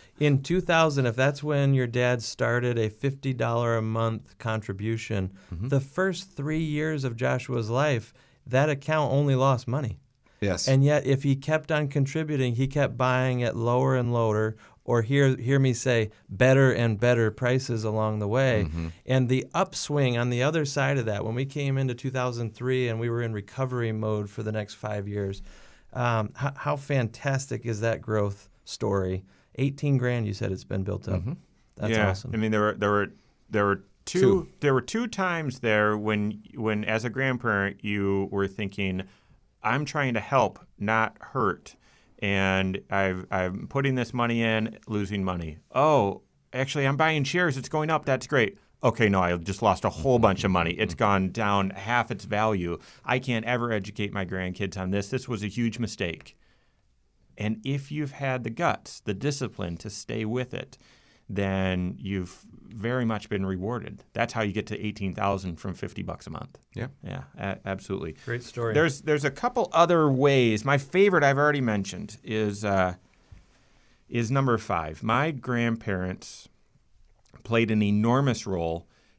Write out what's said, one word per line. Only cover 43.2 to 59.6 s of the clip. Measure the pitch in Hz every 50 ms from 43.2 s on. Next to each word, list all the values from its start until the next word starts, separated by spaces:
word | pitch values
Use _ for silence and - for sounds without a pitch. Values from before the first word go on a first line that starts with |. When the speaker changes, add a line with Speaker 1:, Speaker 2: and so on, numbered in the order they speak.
| 92 -
Speaker 3:
I'm | 95 92 92 90 95 - - -
putting | - 139 139 135 131
this | 127 117 113 127
money | 123 120 117 117 117
in, | 117 113 110 110 110 110 - - -
losing | - 107 104 98 92 104 98
money. | 95 92 90 87 82 78 76 - - _ -
Oh, | - 147 156 151 127 101 98 - - - _ _ _ _ _
actually, | - 127 135 139 - 147 135
I'm | 135 139
buying | 139 156 160 156 147 135
shares. | 139 180 180 180 160 127 139
It's | 117 -
going | 160 156 151 160
up. | 160 147 -
That's | 139 131 113 -
great. | - 151 127 110 98 - - _ _ _ _
Okay, | - 117 - - 113 101
no, | 98 95
I | 90 87 87
just | 85 82 98 95 -
lost | 117 101 95 - -
a | 98
whole | - - - 135 123 117
bunch | 113 101 95 - -
of | 98
money. | 90 87 82 85
It's | 87 - 110 87 87
Speaker 2:
Mm-hmm. | -
Speaker 3:
gone | 110 101 98 95 95 90
down | - 113 107 101 101 98 95 98
half | - 92 98 113 120 120 113 -
its | 104 95 98
value. | 104 104 104 110 110 104 92 87 87 82 - - - - - -
I | - 127 131
can't | 135 127 120 110 107
ever | 117 123 117 120 117
educate | 110 104 95 110 - - 104 101 101
my | 98 92
grandkids | 85 95 92 92 90 90 - 101 95 - 98
on | 92 92
this. | 98 101 98 -
This | 135 120 - 120
was | 117 98
a | 107 101
huge | - 120 117 113 - 123
mistake." | 117 101 - - 95 82 - - - - - _ _ _ _ _ _ _ _ _ _ _ _ _ _ _ _ _ _ _ _ -
And | 107 107 110 110 -
if | 135 139 139 139 -
you've | 147 151 147 139
had | - - 143 131 127 127 117
the | 117
guts, | 117 170 175 143 101 - - - - -
the | - 107
discipline | 98 98 131 147 139 139 127 104 - -